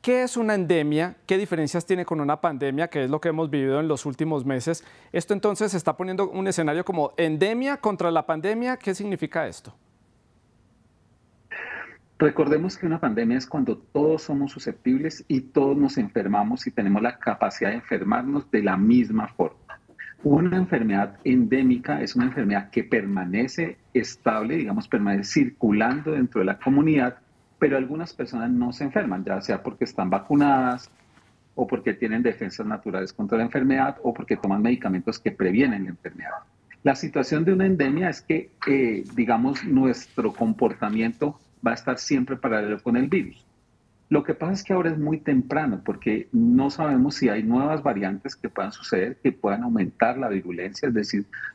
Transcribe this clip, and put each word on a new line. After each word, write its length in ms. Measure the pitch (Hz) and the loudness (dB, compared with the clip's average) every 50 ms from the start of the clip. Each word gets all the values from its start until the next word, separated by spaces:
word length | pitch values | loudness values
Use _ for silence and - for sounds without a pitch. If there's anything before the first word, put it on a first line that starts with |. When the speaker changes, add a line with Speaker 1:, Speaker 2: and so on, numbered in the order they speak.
Speaker 1:
¿Qué 200 | - 247 247 247 | 2 2 2 2
es 140 | 254 247 - | 2 0 -2
una 180 | 240 226 214 214 | -2 0 0 2
endemia? 600 | 196 180 156 175 165 147 147 151 156 165 - - _ _ | 0 2 2 2 2 2 2 0 0 0 -2 -6 _ _
¿Qué 140 | - 190 190 | -2 0 0
diferencias 480 | 208 - 180 160 156 143 - 175 - | 0 -2 -2 -2 -2 -2 -2 -4 -2
tiene 180 | - 190 185 170 | -2 -2 -2 -2
con 160 | - 165 156 | -4 -4 -2
una 180 | 147 143 151 - | 0 0 0 0
pandemia, 500 | - 170 147 127 143 139 131 147 170 170 | 0 -2 -2 0 -4 -2 0 -2 -4 -2
que 160 | - 151 131 | -2 -2 -2
es 60 | 127 | 0
lo 120 | 147 151 | -2 -2
que 80 | - 170 | -2 -2
hemos 180 | 156 160 165 147 | -2 0 -2 -2
vivido 320 | 143 143 135 135 131 151 | -2 -2 0 0 0 0
en 80 | 156 160 | 0 0
los 160 | 151 131 - | -2 -2 -4
últimos 400 | 147 127 - 160 160 156 143 120 | -8 -4 -4 -2 -2 -2 -2 -2
meses? 400 | 139 135 127 120 160 170 - - - - - - - | -2 -2 -2 -2 -4 -6 -6 -8 -20 -20 -20 -18 -6
Esto 200 | - 156 165 - | -6 -6 -2 -2
entonces 380 | 208 196 - 208 196 - 214 202 | -2 0 0 0 0 0 -2 -2
se 80 | 185 180 | -2 -4
está 180 | - - 147 | -6 -6 -10
poniendo 320 | - 185 190 185 185 196 - | -10 -8 -6 -4 -4 -4 -4
un 180 | - 190 190 | -4 -4 -4
escenario 380 | 190 180 - 165 151 147 170 180 | -2 -2 -2 -2 -2 -2 -2 -4
como 280 | - 180 165 147 139 - | -4 -2 -2 -2 -2 -2
endemia 640 | - 170 160 156 151 180 208 226 240 262 277 285 - | -2 0 0 2 0 0 0 0 -2 -2 -4 -4 -2
contra 320 | - 214 202 170 170 170 | -2 -4 -2 0 -2 0
la 160 | 165 160 151 | 0 0 0
pandemia. 500 | - 160 160 156 202 214 226 240 254 254 | -2 -4 -2 -2 -4 -4 -2 -4 -4 -6
¿Qué 180 | 247 - 202 190 | -4 -4 -6 -6
significa 520 | 190 202 208 190 160 - 147 - 170 151 | -4 -4 -6 -4 -6 -6 -6 -4 -4 -6
esto? 280 | 110 - - _ 117 - _ _ _ _ _ _ _ _ _ _ _ _ _ _ _ _ _ _ _ _ _ _ _ _ _ _ _ _ _ _ _ _ _ _ _ - - - - - - - - - _ _ _ _ _ | -6 -8 -14 _ -20 -20 _ _ _ _ _ _ _ _ _ _ _ _ _ _ _ _ _ _ _ _ _ _ _ _ _ _ _ _ _ _ _ _ _ _ _ -14 -14 -12 -12 -12 -14 -14 -16 -20 _ _ _ _ _
Speaker 2:
Recordemos 580 | 156 151 - - 151 139 151 156 165 190 - | 2 2 4 2 2 2 2 0 0 -4 -6
que 80 | - - | -4 -4
una 160 | 165 160 165 | -2 -2 0
pandemia 380 | - 131 107 113 117 113 120 131 | -2 -2 0 0 0 0 0 0
es 80 | 127 | -2
cuando 320 | - - 151 131 123 107 - | -4 -4 -2 -2 -2 -2 -6
todos 460 | - _ _ 147 147 156 160 156 - | -8 _ _ 2 4 4 2 0 -2
somos 280 | - 147 139 139 139 | -4 -2 -2 -2 -4
susceptibles 720 | - 127 - 117 - - _ 127 131 135 151 160 - - - | -6 -8 -10 -10 -10 -2 _ 2 2 2 0 -4 -6 -8 -4
y 140 | _ 143 131 | _ -2 -2
todos 340 | 127 - _ 151 139 139 139 | -2 0 _ 2 4 4 4
nos 220 | 143 143 135 - | 2 2 2 2
enfermamos 720 | 139 107 101 - 117 95 98 104 104 104 110 123 - - | -2 -4 -2 -2 -2 0 2 2 2 2 0 -2 -4 -6
y 40 | - | -6
tenemos 300 | - - 101 101 101 104 | -4 -2 2 2 2 2
la 180 | 110 120 - - | 2 0 -2 -2
capacidad 520 | - 120 104 - 110 98 - - - 98 | -4 -4 0 0 -2 -2 -2 -2 -2 -2
de 60 | 110 | -2
enfermarnos 760 | 120 - - - 90 92 98 113 120 123 135 143 143 139 _ | -4 -4 -4 -4 -2 0 0 0 0 0 -2 -2 -2 -2 _
de 120 | - 107 | 0 2
la 140 | 101 98 95 | 2 2 2
misma 520 | 95 101 110 120 123 117 104 110 110 107 - | 4 6 6 6 6 6 4 0 -2 -2 -4
forma. 520 | - - 90 80 - _ _ - - - _ _ _ - - - - _ | -2 -2 -2 -2 -2 _ _ -20 -20 -20 _ _ _ -20 -20 -20 -18 _
Una 360 | - 143 143 160 175 180 175 185 | 2 4 4 6 4 4 2 2
enfermedad 580 | 180 - - 123 113 107 98 98 101 101 - - - | 2 2 0 0 2 2 2 2 0 -2 -6 -4 0
endémica 800 | 135 127 127 117 104 127 135 131 127 123 120 - - 147 147 | 4 4 4 4 4 4 4 4 4 4 2 0 -4 -4 -2
es 120 | 131 - - | -4 -2 0
una 120 | 123 123 | 0 0
enfermedad 420 | 131 127 147 113 101 101 98 101 - | 0 0 0 0 0 0 0 -2 -2
que 160 | - 117 101 | -2 -2 0
permanece 920 | - - 113 98 101 98 98 90 87 92 107 123 - - - 165 165 - _ _ _ _ | 2 0 0 0 0 -4 -2 -2 -2 0 -2 -2 -2 -2 -4 -6 -6 -6 _ _ _ _
estable, 640 | 127 110 - - _ _ 120 110 110 107 113 151 | -2 -2 -2 -10 _ _ 0 0 0 -2 -2 -2
digamos, 300 | 165 131 104 101 113 - | -2 -2 -2 -4 -4 -2
permanece 460 | - - 110 104 101 98 98 98 - | -2 -2 0 2 2 0 0 -2 0
circulando 800 | - 151 139 123 - _ - 110 101 107 110 120 135 151 147 156 | 2 2 2 2 0 _ 2 2 4 4 2 2 0 -2 -2 -2
dentro 280 | 156 143 127 120 - 110 | 0 0 0 0 2 0
de 40 | 92 | 0
la 140 | 95 98 - | 0 -2 0
comunidad, 580 | - 131 139 143 151 160 151 143 123 123 120 - _ _ _ _ _ _ _ | 0 2 4 4 4 4 4 4 2 0 -2 -8 _ _ _ _ _ _ _
pero 220 | _ 160 143 139 135 | _ 2 2 2 0
algunas 340 | 131 127 147 156 175 165 | -2 -2 -6 -8 -8 -10
personas 380 | - - 131 117 139 113 113 120 | -8 -10 -8 -6 -4 -4 0 0
no 240 | 123 123 123 120 123 | 2 2 0 -2 -2
se 100 | - 147 | -4 -6
enferman, 400 | 135 - 214 190 110 92 98 92 | -2 0 0 0 0 -4 -4 -4
ya 160 | 101 95 95 | -4 -4 -4
sea 220 | - - 104 - | -2 -4 -4 -4
porque 220 | - 127 - - 120 | -4 -8 -4 -4 -6
están 260 | - - - 95 92 | -4 -4 -4 -2 0
vacunadas 800 | 95 95 - - 147 143 147 143 135 131 127 123 123 123 - - _ _ _ _ _ - _ _ _ _ _ _ _ | 0 -2 0 2 2 4 4 4 4 4 2 0 -2 -6 -10 -20 _ _ _ _ _ -20 _ _ _ _ _ _ _
o 120 | - 123 | -4 -2
porque 280 | - 127 110 - 120 98 | -2 -2 -2 -2 -2 -2
tienen 280 | - 127 110 110 117 | 0 -2 -2 0 2
defensas 440 | 123 120 104 - 113 92 - - 110 | 0 0 0 -2 -8 -8 -6 -6 -6
naturales 440 | 107 107 104 - 107 92 95 95 90 | -6 -6 -6 -6 -6 -4 -4 -4 -6
contra 260 | - - 107 101 117 113 | -6 -6 -4 0 0 0
la 60 | 117 | 0
enfermedad 520 | 120 - 143 131 135 135 135 131 139 - - | 0 0 2 2 2 4 4 2 0 -2 -2
o 100 | - 123 | -4 -4
porque 240 | 113 - - - 110 | -4 -4 -2 -2 -2
toman 240 | - - 98 98 101 | 0 0 0 2 2
medicamentos 580 | 104 117 127 123 - 98 92 92 90 - 110 - | 4 2 2 0 0 -2 -2 0 -2 -4 -6 -2
que 120 | _ 107 | _ -4
previenen 540 | 98 - 95 90 92 113 139 131 110 98 92 | -2 0 0 2 4 4 4 2 2 -2 -6
la 60 | 92 | -8
enfermedad. 400 | 87 - - 87 - - - - - - - _ _ _ _ _ - _ | -10 -12 -14 -14 -14 -12 -12 -12 -12 -12 -14 _ _ _ _ _ -20 _
La 120 | - 139 139 | 0 0 0
situación 480 | - - 151 - 147 127 - 160 151 165 | 2 -4 -4 -2 -2 0 0 0 2 2
de 100 | 180 190 | 2 4
una 100 | 185 190 | 4 4
endemia 460 | 190 190 160 143 135 143 165 185 175 | 2 4 2 2 2 2 0 0 -2
es 100 | - - | -4 -6
que, 300 | - - 160 - - - _ _ - | -4 -2 -2 -2 -2 -8 _ _ 0
eh, 380 | - 139 135 131 113 107 95 - - - | 2 2 4 4 2 0 -2 -6 -4 -2
digamos, 500 | 117 117 107 117 113 120 135 143 - - | 0 2 2 2 2 2 0 0 -2 0
nuestro 720 | 190 135 131 131 131 120 - - - - - 117 104 - | 2 4 4 4 4 2 0 -6 -8 -6 -2 -2 -2 0
comportamiento 1080 | - 117 110 110 - 123 110 - - 113 104 104 110 113 117 117 - 151 147 147 - _ _ _ _ - | 0 0 0 2 2 2 0 0 -2 -4 -2 0 0 0 -2 -2 -2 -4 -4 -4 -8 _ _ _ _ -2
va 40 | 113 | -2
a 40 | 117 | -2
estar 220 | - - 135 127 | 0 -4 -4 -4
siempre 400 | - - - 147 131 123 131 135 | -4 -2 -2 0 0 0 -2 -4
paralelo 460 | 127 - 127 110 107 104 104 107 101 | -4 -2 -2 0 0 0 -2 -4 -4
con 160 | _ 123 117 123 | _ 0 2 2
el 100 | 131 143 | 2 2
virus. 380 | 185 185 - - - - _ _ _ _ _ _ _ _ _ _ _ _ _ _ | 0 0 0 -4 -12 -18 _ _ _ _ _ _ _ _ _ _ _ _ _ _
Lo 140 | 151 147 - | 0 0 2
que 100 | - 151 | 0 -4
pasa 180 | - 160 175 | -4 -2 -4
es 100 | 196 196 | -4 -4
que 120 | - - 190 | -2 0 0
ahora 160 | 185 165 165 | 2 2 0
es 80 | 160 151 | 0 -2
muy 200 | 147 151 160 151 | -2 -2 -2 -2
temprano 640 | - 156 143 127 120 - 143 156 156 131 101 90 | 0 2 2 2 2 0 -2 -2 0 -2 -4 -4
porque 460 | - - 98 - - 113 107 113 - - | -4 -6 -6 -4 -2 -2 -2 -2 -4 0
no 360 | - 117 117 120 123 131 135 139 | 2 4 4 6 4 4 4 2
sabemos 460 | 139 - 160 151 139 127 127 143 - | 0 0 0 2 4 4 4 2 2
si 160 | - 135 117 | 2 2 2
hay 140 | 104 110 107 | 2 2 0
nuevas 380 | 110 120 127 139 151 156 147 | 2 2 2 2 0 -2 0
variantes 540 | 139 143 113 98 101 92 101 101 - 135 - | 0 -2 0 0 -2 -4 -4 -6 -8 -12 -12
que 140 | _ - 120 | _ -12 -8
puedan 220 | _ - 98 107 | _ -6 -6 -6
suceder, 440 | - - - - 117 92 95 120 131 _ | -8 -12 -4 -2 0 0 0 -2 -4 _
que 100 | - 131 | -2 -2
puedan 300 | - - - 101 101 110 | -2 0 -2 0 0 0
aumentar 560 | 120 123 113 107 95 87 - _ 113 117 131 135 | 0 0 2 2 0 0 0 _ 0 2 2 -2
la 100 | 131 113 | -4 -2
virulencia, 600 | 101 95 82 87 87 87 90 95 101 - - 139 | -2 -4 -4 -6 -8 -8 -8 -8 -6 -4 -2 0
es 60 | 117 | 0
decir, 300 | 107 104 - - 101 101 _ - - - - | 0 -2 0 -2 -4 -4 _ -12 -12 -12 -12